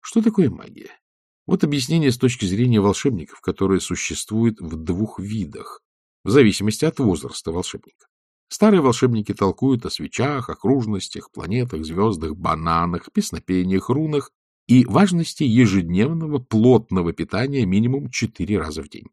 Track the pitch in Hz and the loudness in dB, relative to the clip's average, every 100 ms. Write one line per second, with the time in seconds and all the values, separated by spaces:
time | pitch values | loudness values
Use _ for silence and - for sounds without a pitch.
0 | - 226 220 214 147 - - - - - | -2 0 2 2 0 0 -18 -20 -20 -20
1 | _ _ _ _ - 185 156 143 127 165 | _ _ _ _ -4 0 0 -2 0 2
2 | 143 123 127 - 95 95 123 110 101 95 | 2 2 0 0 -4 0 2 4 4 2
3 | 143 104 73 - - - 95 92 - 85 | -2 -2 -10 -8 -8 -2 0 0 -2 -6
4 | - 80 - 110 117 110 85 80 80 90 | -6 -8 -4 0 0 0 -10 -10 -6 -4
5 | 107 - 98 110 78 - - - _ _ | -4 -6 -8 -6 -6 -10 -18 -20 _ _
6 | _ _ - 131 113 - 104 107 156 - | _ _ 2 6 6 4 -4 -2 -2 0
7 | 123 82 65 - - 85 - - _ _ | 0 0 -6 -10 -8 -6 -8 -12 _ _
8 | _ _ _ _ _ - 214 196 135 117 | _ _ _ _ _ 2 4 6 4 4
9 | 127 113 101 101 98 - 131 123 - - | 2 0 -4 -2 -2 0 0 0 -2 -8
10 | 85 - 131 143 120 - 101 135 107 101 | -8 -4 -2 -2 -8 -4 0 0 0 -4
11 | - - - - - 110 - 80 78 85 | -6 -14 -14 -12 -4 -4 -2 -6 -6 0
12 | 110 90 78 80 80 80 82 82 87 85 | 0 0 -6 -4 -4 -2 -2 0 -2 -4
13 | - - - 82 - 92 92 95 - 127 | -4 -4 -4 -8 -2 -2 2 0 0 -2
14 | 156 147 - _ _ _ - 127 - 123 | 0 -4 -6 _ _ _ 4 4 6 4
15 | 196 175 160 - 143 113 113 98 85 90 | 4 2 -4 -2 2 4 4 4 0 0
16 | 123 165 160 147 127 110 120 117 - 92 | 0 -2 -4 -6 0 4 6 6 4 -2
17 | 85 82 - 98 135 139 98 98 120 135 | -2 -4 -6 -4 -2 -2 0 2 0 -2
18 | 139 - 120 - 87 101 80 76 71 - | -6 -6 -6 -6 -2 -2 -4 -8 -12 -18
19 | - | -20